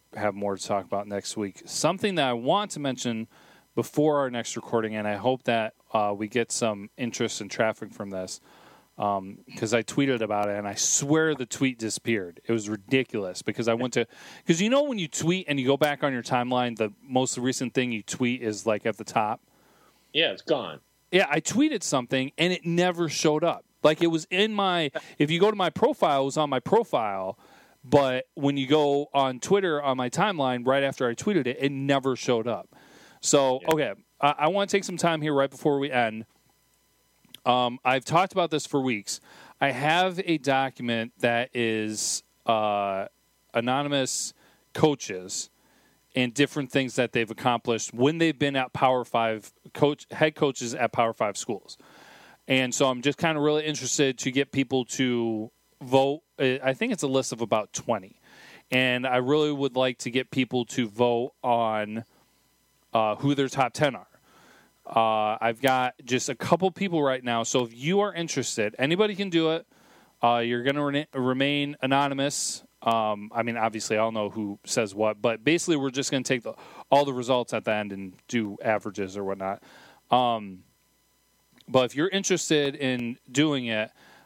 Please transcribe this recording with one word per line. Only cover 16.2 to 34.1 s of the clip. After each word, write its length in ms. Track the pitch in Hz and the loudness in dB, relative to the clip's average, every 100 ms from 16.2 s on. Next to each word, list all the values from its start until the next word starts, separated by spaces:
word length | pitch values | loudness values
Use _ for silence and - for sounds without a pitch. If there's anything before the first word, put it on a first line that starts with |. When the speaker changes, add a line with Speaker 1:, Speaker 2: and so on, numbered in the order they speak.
Speaker 1:
timeline, 540 | - 127 123 123 123 113 | 0 0 2 0 0 -2
the 160 | 110 - | -4 -4
most 360 | - 127 131 - | -2 0 0 0
recent 360 | 123 120 123 | -2 -2 -2
thing 180 | 131 123 | 0 0
you 120 | 110 | -2
tweet 380 | - - 123 123 | -6 -2 0 0
is, 240 | 113 101 113 | -2 -2 0
like, 200 | 104 113 | 0 -2
at 120 | 104 | -4
the 60 | 110 | -2
top? 360 | 120 107 120 _ _ _ _ _ _ _ | -2 0 -4 _ _ _ _ _ _ _
Speaker 2:
Yeah, 180 | 147 156 | 0 0
it's 100 | 95 | -2
gone. 400 | - 143 90 73 _ _ - | -2 -2 -2 -12 _ _ 0
Speaker 1:
Yeah, 160 | 180 160 | 2 4
I 100 | 156 | 0
tweeted 440 | - 220 311 226 | 0 2 2 0
something, 480 | - 139 120 131 135 - | -2 -2 0 -2 -2 0
and 160 | 175 | 0
it 120 | 180 170 | 0 0
never 440 | 170 180 170 165 | 2 2 2 -4
showed 340 | - 156 151 | 0 2 2
up. 220 | 165 - - _ | 0 -4 -10 _
Like, 180 | 151 160 | 2 4
it 40 | 170 | 2
was 200 | 160 156 | 0 -2
in 240 | 180 220 | 0 0
my, 380 | 208 196 175 147 156 - - | 2 0 2 0 -4 -10 -2
if 140 | 147 | 0
you 80 | 170 | 4
go 100 | 208 | 2
to 80 | 208 | 4
my 120 | 175 | 0
profile, 520 | - 240 262 170 139 | 2 0 2 2 2
it 20 | 139 | 2
was 120 | 147 | 0
on 120 | 147 | 0
my 100 | 131 | 0
profile, 800 | - 214 220 123 107 95 95 - - - - _ | 2 2 2 0 0 -2 -6 -8 -16 -20 -20 _
but 440 | 127 143 135 127 - - | 2 4 4 0 -4 -2
when 220 | 143 139 | 0 0
you 100 | 131 | 2
go 420 | 151 143 143 147 | 4 4 2 0
on 260 | 143 135 127 | 2 2 0
Twitter, 420 | - 202 185 147 | 0 2 2 0
on 140 | 143 131 | 0 0
my 120 | 123 | -2
timeline, 580 | - 208 175 131 123 120 | 0 0 2 0 0 2
right 160 | 139 | 2
after 240 | 139 - 127 | 0 0 -2
I 60 | 117 | 0
tweeted 320 | 208 185 120 | 0 0 0
it, 100 | 131 | -2
it 120 | 139 | -2
never 440 | 135 139 139 131 120 | -2 0 2 0 -2
showed 300 | - 120 117 | 0 0 0
up. 300 | 104 - - - - - - | -6 -8 -20 -20 -20 -20 -8
So, 380 | - 147 131 127 | 2 4 4 0
Speaker 2:
Yeah. 40 | 160 | 2
Speaker 1:
okay, 240 | 160 123 98 _ | 2 0 -6 _